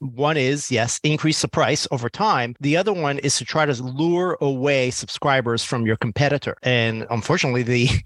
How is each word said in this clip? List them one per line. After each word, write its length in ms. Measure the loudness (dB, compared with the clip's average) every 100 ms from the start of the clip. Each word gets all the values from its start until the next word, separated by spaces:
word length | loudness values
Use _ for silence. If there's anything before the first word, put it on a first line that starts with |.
One 340 | -6 -2 0 2
is, 340 | 2 0 0
yes, 300 | 0 0 0
increase 400 | 0 0 0 0
the 60 | 0
price 400 | 2 2 2 -2
over 180 | -4 -4
time. 460 | -2 0 2 -2 -2
The 160 | 0 2
other 160 | 2
one 260 | 0 -2 -2
is 180 | -2 -2
to 80 | -2
try 200 | 0 2
to 160 | 0
lure 560 | -4 -2 0 2 0 0
away 500 | -2 0 2 2 2
subscribers 720 | -2 -8 -4 0 2 2 -2
from 220 | -2 -2 0
your 100 | 0
competitor. 640 | -2 0 0 0 -4 -4
And 460 | 0 2 2 -2 -4
unfortunately, 540 | -4 0 0 0 0
the, 260 | 0 2 2 2